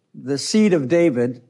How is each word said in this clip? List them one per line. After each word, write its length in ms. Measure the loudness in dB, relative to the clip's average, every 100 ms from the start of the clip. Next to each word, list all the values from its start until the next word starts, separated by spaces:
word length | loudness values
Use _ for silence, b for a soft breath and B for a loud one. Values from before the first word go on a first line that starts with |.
| _
the 240 | -16 -8 -6
seed 360 | -2 0 2
of 140 | 2 2
David. 540 | 2 2 2 -2 -6 _